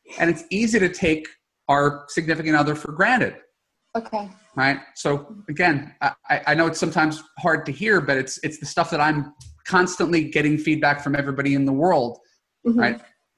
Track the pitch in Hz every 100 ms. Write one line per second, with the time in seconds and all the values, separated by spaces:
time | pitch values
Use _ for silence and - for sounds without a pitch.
0 | _ - 170 165 - 190 233 220 180 180
1 | 170 156 156 - _ _ - 143 143 143
2 | - - 160 160 160 151 147 147 - 151
3 | 202 247 - - _ _ _ _ _ 233
4 | 226 220 202 - _ - 131 143 - -
5 | 156 143 - - - 151 180 147 - -
6 | 143 - - 143 - 151 165 160 170 170
7 | 156 151 - - 170 160 151 131 220 196
8 | 147 135 131 - 156 151 147 - 165 156
9 | 147 151 139 - - - - 185 175 -
10 | 165 170 147 156 147 151 156 151 147 143
11 | 143 143 139 135 139 139 135 135 170 160
12 | 120 - _ _ _ _ 240 233 240 233
13 | - _ _